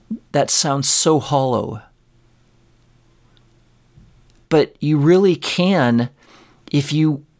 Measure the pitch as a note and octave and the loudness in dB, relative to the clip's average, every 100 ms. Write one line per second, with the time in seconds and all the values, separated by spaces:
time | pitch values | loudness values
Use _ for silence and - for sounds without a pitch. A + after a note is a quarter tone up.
0 | _ A3+ - D3 B2+ - D#3+ C#3 C#3 - | _ -14 -6 -4 -2 -2 -2 -2 0 0
1 | E3+ D#3 - C#3+ C3+ A2+ E2+ A2 - _ | 2 0 0 -2 -2 -2 -6 -10 -16 _
2 | _ _ _ _ _ _ _ _ _ _ | _ _ _ _ _ _ _ _ _ _
3 | _ _ _ _ _ _ _ _ _ _ | _ _ _ _ _ _ _ _ _ _
4 | - _ _ _ _ D#3 C#3 - D3 D3+ | -20 _ _ _ _ 0 0 -2 -2 0
5 | C#3+ F#3 G3 F3 - - F3+ F#3+ B2 A#2 | 4 4 4 0 -4 -2 0 2 2 0
6 | B2 - _ - _ _ - D3 C#3+ D3 | -2 -8 _ -20 _ _ -4 -4 -2 0
7 | D#3 C#3+ - | 0 -2 -10